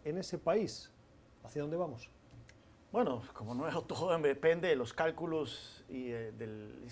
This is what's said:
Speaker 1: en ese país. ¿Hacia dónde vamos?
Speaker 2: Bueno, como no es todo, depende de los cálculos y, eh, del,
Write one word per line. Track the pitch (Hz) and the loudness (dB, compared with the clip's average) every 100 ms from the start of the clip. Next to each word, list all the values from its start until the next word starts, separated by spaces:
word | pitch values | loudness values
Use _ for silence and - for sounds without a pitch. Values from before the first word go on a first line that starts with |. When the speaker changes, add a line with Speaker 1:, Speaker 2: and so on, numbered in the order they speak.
| 151 | -4
Speaker 1:
en | 160 | -4
ese | 156 160 | -2 -2
país. | - 202 208 - - - - - - - | 2 4 2 -4 -14 -20 -20 -20 -20 -20
¿Hacia | 113 147 | -10 -4
dónde | 147 165 | -2 -2
vamos? | 170 117 - - - - - - - - - | -2 -6 -14 -20 -20 -20 -20 -20 -20 -20 -2
Speaker 2:
Bueno, | - - 120 - | 2 2 2 -6
como | - 113 | -10 -6
no | 123 156 | -4 -2
es | 156 - | -2 -2
todo, | - 175 165 | -2 2 4
depende | 147 139 160 170 175 | 4 6 6 6 4
de | 139 | 4
los | 117 | 2
cálculos | - 165 165 165 160 135 - - - - | 2 0 0 -2 0 -2 -6 -14 -18 -12
y, | 131 127 | -8 -6
eh, | 117 113 110 | -4 -6 -8
del, | 113 107 104 127 123 | -8 -8 -10 -12 -14